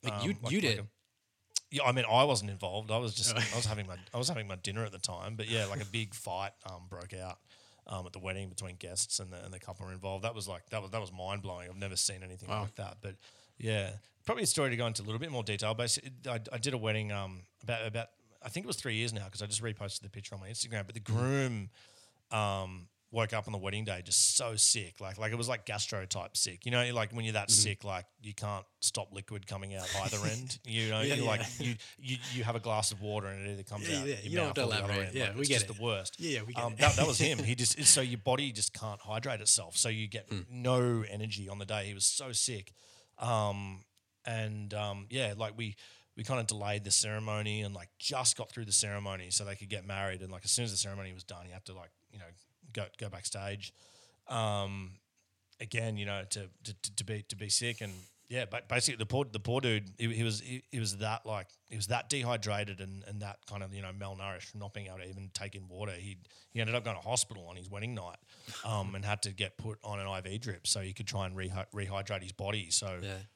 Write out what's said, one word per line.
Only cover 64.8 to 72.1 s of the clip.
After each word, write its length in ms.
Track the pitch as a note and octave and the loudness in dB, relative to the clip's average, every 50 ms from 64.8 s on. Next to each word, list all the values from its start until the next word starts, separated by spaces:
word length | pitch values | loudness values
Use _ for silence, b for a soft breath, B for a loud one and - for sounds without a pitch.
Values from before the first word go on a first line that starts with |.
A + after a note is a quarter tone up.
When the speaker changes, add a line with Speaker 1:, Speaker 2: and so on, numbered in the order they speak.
| G2+ F#2 | -10 -8
Speaker 2:
able 120 | F#2 F#2+ | -10 -10
to 100 | F2+ F#2 | -10 -10
even 200 | F#2+ G2+ G2 F#2+ - | -10 -10 -10 -8 -8
take 200 | - G2+ G2 F#2 | -6 -6 -6 -8
in 120 | G2 F#2 F#2 | -10 -12 -12
water. 240 | F2+ F#2 G#2 G#2 | -8 -8 -6 -6
He, 260 | F#2 F2 F#2 G2+ G2 F2+ F2 B B B B B | -6 -8 -10 -12 -12 -14 -16 B B B B B
he 100 | _ A#2 | _ -2
ended 140 | A2+ A2 A#2 | 0 2 0
up 100 | B2 A2 | 0 0
going 100 | A#2+ G#2 | 0 -4
to 60 | F2+ - | -4 -2
hospital 440 | - A#2+ B2 - - A#2 G2 F2 E2+ | 0 2 2 2 0 -2 -14 -12 -12
on 80 | F2+ F#2 | -12 -12
his 120 | F2+ F#2 | -12 -10
wedding 240 | G2 G2+ G#2+ A#2 B2 | -6 -6 -6 -4 -4
night, 240 | G#2 F2+ F2 F2 - _ B B B B B B B B | -6 -8 -8 -12 -16 _ B B B B B B B B
um, 320 | A2 A2 G#2 G2 F#2+ F#2+ | 0 0 0 0 0 -2
and 80 | G2 G2 | -2 0
had 180 | G#2 G#2 G#2 - | 0 0 0 -2
to 80 | G2+ | -4
get 260 | F#2+ F#2 G2+ F#2+ - - | -2 -2 -2 -2 -2 -8
put 220 | - A2 G#2 G#2 - | -8 -8 -8 -8 -8
on 160 | G#2+ G#2 G2+ | -6 -6 -4
an 80 | G2 G2 | -4 -4
I 140 | F#2+ F#2+ | -4 -4
V 160 | F#2 G2 G2 A2+ | -4 -4 -6 -4
drip 280 | A#2+ A#2 F#2 F2 _ | -4 -6 -8 -4 _
so 140 | - - G#2 | 0 0 0
he 140 | F#2+ F#2+ F#2 | 0 -6 -6
could 140 | - A2+ F#2+ | -6 -6 -4
try 180 | - G2 G2 | -2 -2 -2
and 100 | F#2 F#2 | -2 -4
rehy-, 300 | F#2+ F#2 F#2 F#2+ G2 G2 - - | -4 -6 -4 -4 -6 -6 -6 -6
rehydrate 480 | G#2 G2 F#2+ G2 G2 G2 G2 | -6 -4 -2 -2 -4 -2 -2